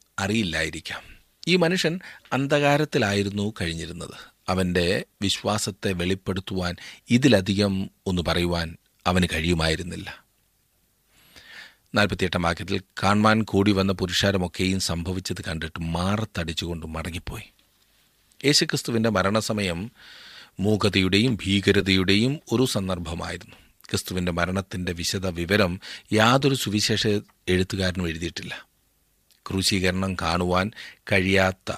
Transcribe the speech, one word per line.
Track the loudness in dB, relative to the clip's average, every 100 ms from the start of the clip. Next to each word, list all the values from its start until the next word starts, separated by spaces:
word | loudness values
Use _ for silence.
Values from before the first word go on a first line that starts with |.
| _ -6
അറിയില്ലായിരിക്കാം. | -2 0 0 -2 -4 -6 -10 -14 -14 -20 _ _ 0
ഈ | 2
മനുഷ്യൻ | 2 0 -2 -4 -10 -20 -4
അന്ധകാരത്തിലായിരുന്നു | -2 2 2 4 4 2 0 2 0 0 -2 -4
കഴിഞ്ഞിരുന്നത്. | -4 -6 -6 -8 -10 -12 -14 -20 _ -2
അവൻ്റെ | 0 0 2 2 0 -4 -4
വിശ്വാസത്തെ | -2 -2 -2 -2 -4 -4 -4
വെളിപ്പെടുത്തുവാൻ | -2 -2 -2 -4 -6 -4 -4 -4 -6 -14 -12 0
ഇതിലധികം | 4 6 4 4 2 0 0 -6 -8 -4
ഒന്ന് | -2
പറയുവാൻ | 0 0 0 -2 -4 -10 _ _ 0
അവന് | 2 2
കഴിയുമായിരുന്നില്ല. | 2 0 2 0 -2 -6 -10 -12 -16 _ _ _ _ _ _ _ _ _ _ _ -20 -20 -20 -20 _ _
നാൽപത്തിയെട്ടാം | 0 2 2 0 2
വാക്യത്തിൽ, | 0 -2 -4 -6 -6 -2
"കാൺമാൻ | 2 4 6 4
കൂടി | 4 4 4
വന്ന | 4 2
പുരുഷാരമൊക്കെയും | 0 -2 0 2 2 -2 -2 -2 0
സംഭവിച്ചത് | -2 -4 -4 -4 -6 -8
കണ്ടിട്ട് | -6 -6 -6 -6 -4 0
മാറത്തടിച്ചുകൊണ്ട് | 0 0 -2 -4 -6 -6 -6 -6 -8
മടങ്ങിപ്പോയി." | -8 -8 -10 -10 -12 -14 _ _ _ _ _ _ _ _ -2
യേശുക്രിസ്തുവിൻ്റെ | 2 2 2 -2 -2 0 2
മരണസമയം | 2 2 0 0 -2 -2 -4 -8 -14 -20 -20 -20 -20 -14 -2
മൂകതയുടെയും | 2 4 4 2 4 4 2 0
ഭീകരതയുടെയും | 0 2 4 4 4 4 4 4 2 -2 -2
ഒരു | 0 2
സന്ദർഭമായിരുന്നു. | 0 -4 -6 -6 -8 -8 -10 -14 -20 _ _
ക്രിസ്തുവിൻ്റെ | -6 -6 -4 -2 -2
മരണത്തിൻ്റെ | 0 0 -2 -4 -6 -6
വിശദ | -6 -4 -4 -4
വിവരം | -4 0 2 2 -2 -10 -18 -2
യാതൊരു | 4 4 4 2
സുവിശേഷ | 0 -2 0 0 0 0 -2 -4 _ 0
എഴുത്തുകാരനും | 0 0 -2 -2 -2 -4
എഴുതിയിട്ടില്ല. | -4 -8 -8 -12 -12 -16 _ _ _ _ _ _ _ -6
ക്രൂശീകരണം | -2 0 2 2 0 -2
കാണുവാൻ | -2 -2 0 2 0 0 -6 -18 -16 -2
കഴിയാത്ത | 0 4 4 2 0 -8